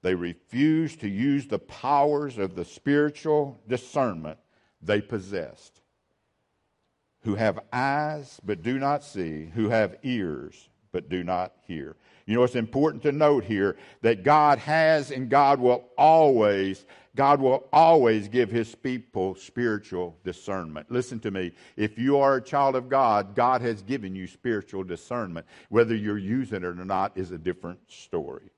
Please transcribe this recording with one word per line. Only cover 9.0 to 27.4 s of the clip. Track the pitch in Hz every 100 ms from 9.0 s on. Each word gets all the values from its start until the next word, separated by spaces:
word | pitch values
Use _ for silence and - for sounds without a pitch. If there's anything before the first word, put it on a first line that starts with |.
see, | - 101 85 78 80
who | 85 110
have | 113 101 -
ears | 135 123 90 71 - - _ _ _
but | 90 73
do | 92
not | 87 90 90 _ -
hear. | 82 71 - _ _ -
You | 117
know, |
it's | 123 123
important | 113 123 156 120
to | 151
note | 143 151 143
here | 98 104 98 - - -
that | 113 110
God | 92 151 151 135
has | 139 160 160 156 131
and | 131 123
God | 139 139 139
will | 123 123 - -
always, | 151 160 151 123 104 98 95 95 - - _ 117
God | 139 143
will | 135 135 -
always | 143 165 160 120 110 101
give | 120 110
his | 117 110 -
people | 135 127 - 101 95 92
spiritual | - - 120 107 - 90 87 80
discernment. | 92 87 - 95 80 76 76
Listen | 123 123 120
to | 110
me. | 95 90 _ - -
If | 107 117
you | 127 139
are | 139 131
a |
child | - 143 139 131
of | 127
God, | 135 123 104 98 101
God | 127 127
has | 120 107
given | 98 131 98 95
you | 90
spiritual | - 123 107 - 98
discernment. | 92 85 - 123 101 82 - - _
Whether | 107 117 113
you're | 104 104
using | 95 123 120 104
it | 90
or | 87
not | 95 95 101 95
is | 90
a |
different | 90